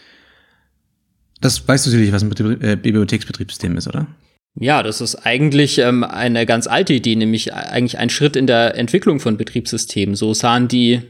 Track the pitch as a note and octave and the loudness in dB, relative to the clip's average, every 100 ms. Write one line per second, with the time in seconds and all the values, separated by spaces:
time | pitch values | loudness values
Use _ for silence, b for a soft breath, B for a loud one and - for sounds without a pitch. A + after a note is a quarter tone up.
0 | b b b b b b b _ _ _ | b b b b b b b _ _ _
1 | _ _ _ _ C3+ - - C3+ B2+ A#2 | _ _ _ _ -2 0 0 0 2 4
2 | G#2 G2+ G#2 G2+ G#2+ A#2+ G#2+ G2+ A#2 G#2+ | 4 2 0 0 -2 0 -2 0 0 2
3 | G2 A2 - - G2 - F2+ E2+ - - | 2 -2 -4 -10 -10 -8 -4 -4 -4 -6
4 | D3+ - _ _ _ - A#2 D3 A2 G#2+ | -6 -8 _ _ _ -6 0 0 0 -4
5 | A#2 - A2+ B2 D3+ C#3 C#3+ C#3+ B2 B2 | -6 -8 -4 0 2 4 4 4 2 2
6 | A2+ F#2 A#2+ A#2 A#2 A#2 A#2 B2 F#3+ C3+ | 0 -2 -2 0 0 0 0 0 2 0
7 | A2+ A2 A2 A2 - - - B2 B2 - | 2 0 2 0 -4 -8 -6 -2 -2 -2
8 | B2 - D3 C3+ C3 A#2 A#2 A2+ A#2+ F#3 | -4 0 0 2 2 4 2 0 -2 0
9 | G3+ C#3+ A#2+ G#2+ - A#2+ - A2+ - G#2+ | 2 0 0 -2 -4 -6 -6 -6 -6 -4
10 | G2+ G2+ A2 A2 A#2+ A#2+ B2 B2+ A#2+ A#2+ | -2 0 -2 0 2 2 2 2 4 2